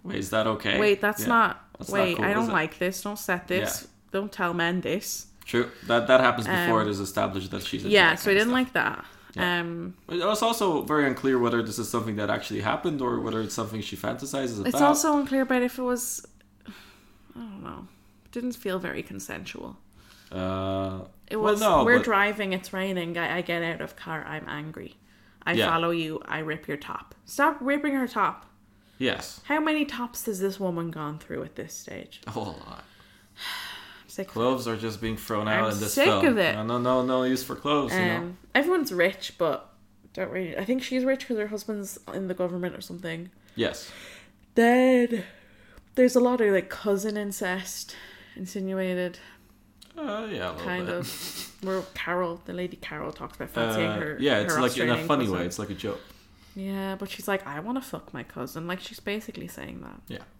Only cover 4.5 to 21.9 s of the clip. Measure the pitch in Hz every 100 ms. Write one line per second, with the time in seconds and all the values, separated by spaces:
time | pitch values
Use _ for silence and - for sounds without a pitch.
4.5 | 175 170 180 - 180 - - - - -
5.5 | 120 123 - - 120 117 131 127 123 110
6.5 | 113 - 110 104 101 95 - 104 95 95
7.5 | 98 95 95 202 208 170 165 208 196 226
8.5 | 254 254 - - - - - - - 180
9.5 | 175 170 170 180 180 - 175 185 214 226
10.5 | - 196 151 - 151 139 123 135 127 120
11.5 | 117 110 107 110 120 110 104 101 104 -
12.5 | 104 101 156 180 147 123 117 113 110 110
13.5 | - 107 110 - 101 107 120 139 139 127
14.5 | 110 196 277 285 294 320 294 269 269 262
15.5 | 254 247 262 247 247 - - - - _
16.5 | _ - - - - - - - 240 226
17.5 | 196 - - 190 - - - _ 240 247
18.5 | 240 196 185 180 101 - - - - -
19.5 | - - - - - - - - 92 92
20.5 | 95 95 95 95 92 - - - 220 214
21.5 | 208 214 160 226